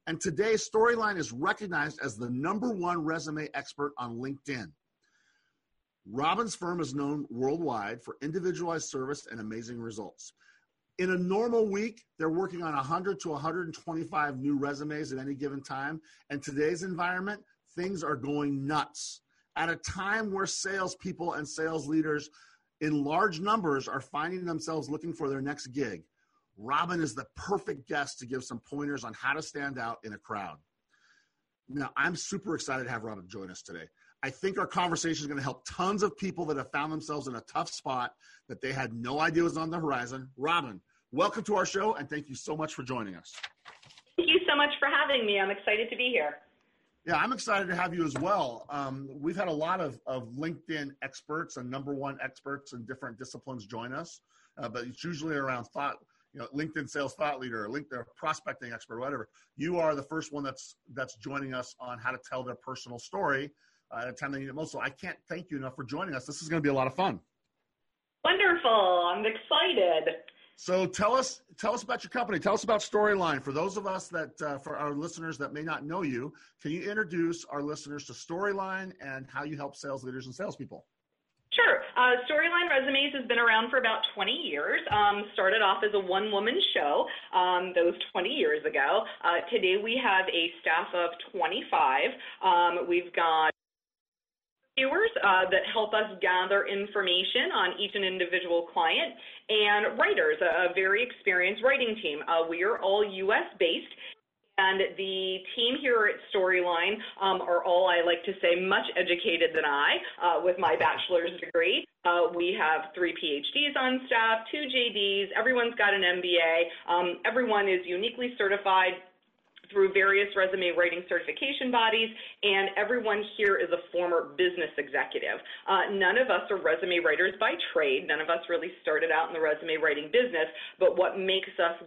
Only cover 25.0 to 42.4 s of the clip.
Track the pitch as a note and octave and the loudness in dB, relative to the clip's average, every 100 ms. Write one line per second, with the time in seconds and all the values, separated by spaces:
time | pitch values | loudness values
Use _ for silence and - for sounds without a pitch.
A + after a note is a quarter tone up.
25 | E3+ D#3+ C#3+ C#3 C3+ D3 C3 B2+ B2 F2 | -6 -6 -4 -2 -4 -8 -8 -4 -4 -4
26 | - _ _ _ _ F#2+ A2 D3 F3 F3 | -14 _ _ _ _ -14 -2 0 0 -2
27 | D3+ A#2 B2 - - G3 - C#3+ - D3+ | -2 -4 -12 -12 -4 -4 -4 -10 -4 -4
28 | C3+ - A#2+ C3 B2 A#2 - C#3+ C#3+ C#3 | -4 -8 -8 -8 -8 -12 -10 -6 -4 -6
29 | A2+ A2 C3 D3 D3+ D3 C#3 B2+ A#2 A2+ | -8 -6 -4 -4 -6 -8 -8 -6 -8 -8
30 | A2 G#2 - G#2 F#2 D2+ _ _ _ _ | -12 -14 -8 -8 -8 -12 _ _ _ _
31 | _ _ _ _ _ _ - C#3 C3 - | _ _ _ _ _ _ -12 -8 -6 -2
32 | D#3 E3 - G3 - D#3 - C3 B2 A#2+ | -2 -2 -6 -8 -4 -6 -4 -6 -4 -6
33 | A2 G2+ F2+ G2+ F#2 F2+ - E2+ D#2+ _ | -8 -12 -14 -14 -14 -16 -14 -16 -16 _
34 | _ - C3+ C3+ F#3+ G3 F3+ F#3 F3+ E3 | _ -12 -12 -6 -4 -2 -2 0 0 0
35 | E3 D#3 D3 C#3+ C3+ B2+ - - F#3 G3+ | -2 -4 -6 -6 -6 -8 -10 -4 -2 0
36 | G3+ G#3 F#3+ E3+ D#3 C#3+ B2 D3 D#3 D#3 | 0 -2 -6 -4 -4 -4 -4 -4 -4 -6
37 | D3+ D3 C3 A#2+ - D3 E3 - D3 B2+ | -6 -8 -6 -10 -6 -6 -6 -8 -4 -4
38 | A#2+ _ _ - - A2+ C3 C3 B2 A#2 | -4 _ _ -20 -18 -10 -6 -4 -6 -6
39 | A#2+ C#3+ E3 D#3+ E3+ D3+ D#3+ F3 D#3 C3 | -4 0 2 2 2 0 -4 -4 -2 -2
40 | A#2+ C3 C3 A#2+ D3 E3+ C3 F#2+ _ _ | -4 -10 -12 -6 0 0 -2 -12 _ _
41 | _ C3 G3+ A3 G#3 G3+ F#3 G3 G#3 G#3+ | _ 0 0 0 0 0 2 0 -2 -2
42 | C3+ D3 D3 B2 | -4 -8 -8 -12